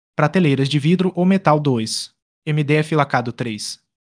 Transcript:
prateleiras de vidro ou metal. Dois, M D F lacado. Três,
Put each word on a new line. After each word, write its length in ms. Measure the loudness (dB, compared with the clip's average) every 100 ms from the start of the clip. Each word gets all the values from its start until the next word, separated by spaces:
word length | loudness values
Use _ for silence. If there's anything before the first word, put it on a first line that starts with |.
| _ -2
prateleiras 520 | 0 2 2 2 0
de 120 | 0
vidro 340 | 2 2 0 0
ou 80 |
metal. 360 | 2 2 2 2
Dois, 500 | 2 -2 -2 -8 -12 _ _ _
M 200 | -6 -2
D 140 | 0 0
F 180 | 0 -2
lacado. 360 | 0 -2 -4
Três, 480 | -6 -8 -8 -12 -14 _ _ _